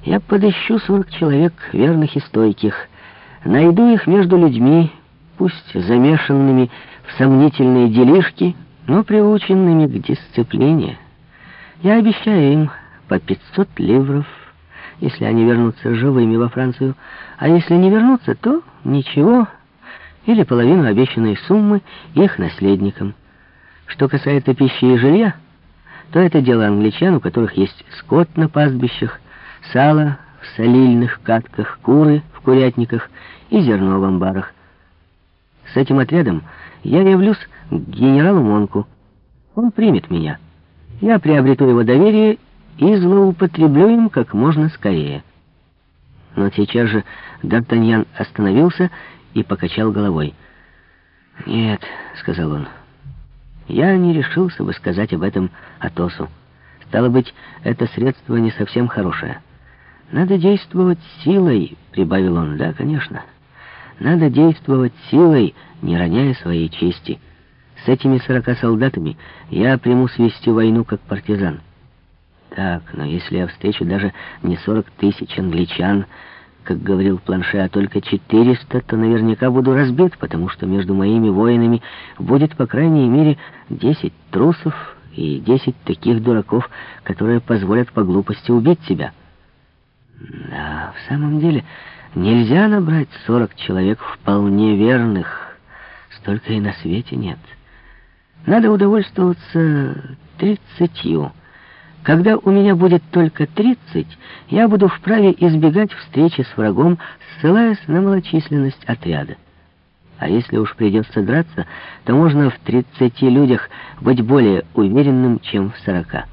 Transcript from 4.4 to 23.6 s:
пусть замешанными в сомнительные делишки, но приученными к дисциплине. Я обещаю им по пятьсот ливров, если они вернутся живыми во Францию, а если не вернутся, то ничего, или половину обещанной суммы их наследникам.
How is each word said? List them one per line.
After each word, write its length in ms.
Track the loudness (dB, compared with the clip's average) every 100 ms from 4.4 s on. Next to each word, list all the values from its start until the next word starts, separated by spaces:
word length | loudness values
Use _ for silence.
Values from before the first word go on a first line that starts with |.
| 2 2 4 4 2 -4 _ _ _ -4
пусть 340 | -4 -4 -10
замешанными 1000 | -8 0 2 4 2 0 0 2 2 0 -4 -20 -20 -20
в 120 | -2
сомнительные 720 | 2 4 4 2 2 4 4
делишки, 680 | 4 6 4 2 -2 -4 -4 -16 _ -2
но 180 | 0
приученными 840 | 2 2 4 2 2 2 4 4 2
к 160 | -2
дисциплине. 960 | -6 -6 -4 -4 -4 0 2 2 -2 -10 -20 _ _ _ -20 -20 -20 -6
Я 140 | 0 2
обещаю 560 | 2 0 0 2 2
им 180 | 2 0 -6 -20 -20 _
по 100 | -6
пятьсот 500 | -4 -10 -8 -6 -6 -4
ливров, 480 | 0 0 0 -4 -6 -14 -20 _ _ -20 -20 -8
если 240 | -8 -6
они 200 | -2 2
вернутся 500 | 2 2 0 -2 -4
живыми 420 | -2 0 2 2 0
во 120 | -2
Францию, 460 | -2 -6 -4 -6 -6 -16 -20 -20 -6
а 100 | 2
если 260 | 2 2
не 160 | 2 4
вернутся, 440 | 4 4 2 -2
то 280 | -4 -2 -4 -6 -12
ничего, 640 | -4 -4 -2 0 4 4 0 -6 _ _ -20 -20 -20 _
или 180 | -2 0
половину 440 | 2 2 4 4 2
обещанной 500 | 2 0 0 -2 -2
суммы 460 | 0 2 2 0 -4 -20 -6
их 240 | 0 0 0
наследникам. 760 | -8 -2 0 0 -2 -6 -10 -10 _ _ _ _